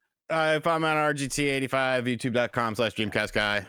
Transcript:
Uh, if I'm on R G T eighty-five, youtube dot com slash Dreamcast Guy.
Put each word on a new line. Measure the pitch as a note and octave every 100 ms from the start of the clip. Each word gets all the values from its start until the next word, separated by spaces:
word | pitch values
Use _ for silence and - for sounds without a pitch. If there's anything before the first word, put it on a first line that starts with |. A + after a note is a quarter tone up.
| _ _ -
Uh, | D#3+ D#3 D#3
if | E3+
I'm | D#3+
on | D#3+ D#3
R | D3+ D3
G | C3+
T | - C#3+
eighty-five, | C3+ C3 C3+ C3 B2+
youtube | B2 A#2+ C3+
dot | A#2+ A#2+
com | - A#2 G#2+
slash | A2+
Dreamcast | - G#2+ A2 G#2+
Guy. | A2 G#2 G#2